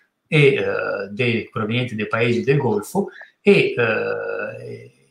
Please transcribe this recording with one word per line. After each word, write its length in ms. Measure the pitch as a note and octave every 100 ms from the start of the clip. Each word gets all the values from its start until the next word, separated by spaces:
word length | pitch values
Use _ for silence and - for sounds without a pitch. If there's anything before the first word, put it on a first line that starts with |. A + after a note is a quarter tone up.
| _ _ -
e, 260 | D3+ C#3
eh, 100 | C3 G2 G2+ - G2+ G2+
dei, 400 | G2+ A#2+ A2+ F2+
provenienti 460 | A#2 G#2 A#2+ A#2+ G#2+
dai 120 | G#2
paesi 360 | A2+ A#2+ A2
del 140 | G#2+ D3
Golfo 500 | B2 G#2 - F#3+ G3 - - _
e, 320 | G#3 E3+ B2+ -
eh, 1160 | A#2 G#2 G#2 G#2+ G#2 G#2 G#2+ A2+ A#2+ A2+ - _ _